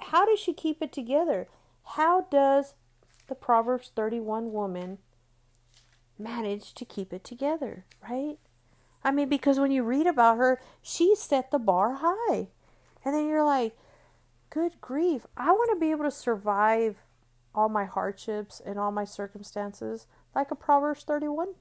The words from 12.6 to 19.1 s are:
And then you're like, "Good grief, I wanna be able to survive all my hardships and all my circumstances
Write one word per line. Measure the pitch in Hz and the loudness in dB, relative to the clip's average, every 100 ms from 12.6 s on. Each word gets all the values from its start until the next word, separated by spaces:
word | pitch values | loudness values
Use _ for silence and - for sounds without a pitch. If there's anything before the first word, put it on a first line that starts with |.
| _ _ _ _ | _ _ _ _
And | 262 | -4
then | 302 302 | -2 0
you're | 311 | 2
like, | 302 277 226 - _ _ _ _ _ _ - | 2 2 -2 -6 _ _ _ _ _ _ -8
"Good | 302 339 - | -4 -4 -4
grief, | - 269 349 262 - - | -6 -2 0 -2 -6 -4
I | 262 | 2
wanna | 403 466 381 | 2 2 0
be | 320 | 0
able | 311 | 0
to | 294 | -2
survive | - - 214 208 202 214 226 226 208 _ _ _ _ _ | -4 -4 -2 0 2 2 2 0 -4 _ _ _ _ _
all | - 214 | 0 0
my | 214 | 0
hardships | 190 196 190 202 - 208 208 - | -2 -4 -4 -6 -6 -6 -8 -12
and | - 202 | -10 -4
all | 208 | -4
my | 208 | -4
circumstances | 202 | -6